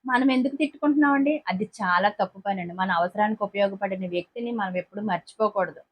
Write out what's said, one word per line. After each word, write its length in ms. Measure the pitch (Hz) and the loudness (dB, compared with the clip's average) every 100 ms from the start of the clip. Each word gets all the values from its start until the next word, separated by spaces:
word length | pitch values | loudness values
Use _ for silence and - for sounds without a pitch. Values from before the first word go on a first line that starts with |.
| 254 | -2
మనం 260 | 247 269 | 2 4
ఎందుకు 240 | 254 262 - | 2 0 0
తిట్టుకుంటున్నామండి? 880 | 302 - 302 294 285 277 277 - - | -4 0 2 4 4 4 2 0 -2
అది 160 | 185 | -4
చాలా 460 | 214 - 190 180 202 | -4 -4 0 2 2
తప్పు 300 | 202 190 190 | 0 -4 -4
పని 220 | 202 196 | -6 -4
అండి. 120 | 175 | -6
మన 180 | 180 190 | -4 0
అవసరానికి 520 | 170 180 202 214 214 | 2 0 2 0 0
ఉపయోగపడిన 640 | 202 196 202 196 202 190 185 | -2 0 0 0 -4 -4 -4
వ్యక్తిని 440 | 175 175 240 233 | -4 -6 -8 -6
మనం 260 | 233 190 180 | -4 -4 -4
ఎప్పుడు 240 | 180 202 | -6 -8
మర్చిపోకూడదు. 760 | 214 175 - - 214 208 175 - - | -4 -4 -6 -2 -2 0 -4 -6 -20